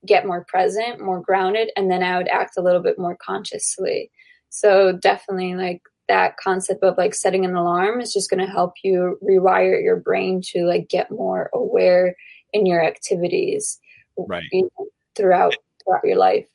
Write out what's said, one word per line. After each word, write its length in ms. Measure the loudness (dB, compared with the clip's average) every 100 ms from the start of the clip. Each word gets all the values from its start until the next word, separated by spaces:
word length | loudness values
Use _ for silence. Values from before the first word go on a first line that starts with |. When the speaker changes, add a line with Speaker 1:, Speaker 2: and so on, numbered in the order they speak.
Speaker 1:
get 220 | 2 2 2
more 180 | -6 -4
present, 520 | 0 0 0 -6 -6
more 220 | -4 -4
grounded, 480 | 0 0 2 0 -2 -2
and 120 | 0
then 100 | 0
I 160 | 0 0
would 100 | 0
act 300 | -2 -2 -2
a 40 |
little 200 | 2 2
bit 160 | 2 -2
more 180 | -4 -8
consciously. 840 | -8 -8 -8 -8 -6 -4 -4 -4 -6 _ _ _ _
So 440 | 0 4 6 4
definitely, 600 | 2 0 0 -2 -6 -4
like, 280 | -4 -6 -6 _ _ _
that 300 | 2 2 0
concept 460 | -4 -4 -2 0
of, 140 | 2 2
like, 160 | -2
setting 320 | 0 -2 0 0
an 100 | 0
alarm 460 | 0 0 0 -2
is 100 | -4
just 160 | -4 -2
gonna 200 | -2 -2
help 240 | -2 -2 -2
you 360 | -2 0 0 -2
rewire 580 | 2 4 4 4 4 2
your 160 | 2 0
brain 440 | 0 -2 0 -4 -4
to, 120 | -2 0
like, 240 | 0 -2
get 220 | -4 -4
more 400 | -4 -4 -4 -4
aware 640 | -4 -2 2 4 4 2 -2 -18 -20 _
in 140 | 0 2
your 180 | 2
activities, 960 | 0 -2 -6 -2 -2 -2 -2 -4 -6 -12 _ _ _ -12
Speaker 2:
Right. 260 | -8 -8 -4
Speaker 1:
you 120 | -2 -2 -4
know, 100 | -16 _ _ -2
throughout, 400 | 2 4 2 -2 _ _ -2
throughout 180 | 0
your 140 | 0 2
life. 300 | 4 2 -2